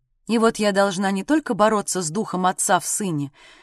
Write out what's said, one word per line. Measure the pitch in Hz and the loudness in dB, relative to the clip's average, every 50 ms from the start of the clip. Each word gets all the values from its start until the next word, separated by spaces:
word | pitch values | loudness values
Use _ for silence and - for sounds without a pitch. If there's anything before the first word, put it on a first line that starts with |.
| _ _ _ _ _ - | _ _ _ _ _ -2
И | 220 233 | 0 2
вот | 220 226 220 | 2 2 2
я | - 214 208 196 | 2 0 0 2
должна | 196 196 202 175 185 202 190 | 2 2 2 0 -2 -2 -2
не | 196 190 190 | -2 -2 0
только | - 294 311 294 - 233 | 0 0 0 0 0 0
бороться | 175 208 220 220 202 196 - - 185 | 2 2 2 2 2 -2 -2 -4 -4
с | 180 156 | -4 -4
духом | 156 214 208 - - 180 180 | -4 -4 -4 -4 -2 -2 0
отца | 185 190 - - - 190 175 | 0 0 0 0 2 2 2
в | - | 0
сыне, | - - - 214 185 160 143 143 139 - _ - - - - | -2 -6 -4 -4 -4 -4 -4 -4 -6 -10 _ -20 -20 -20 -20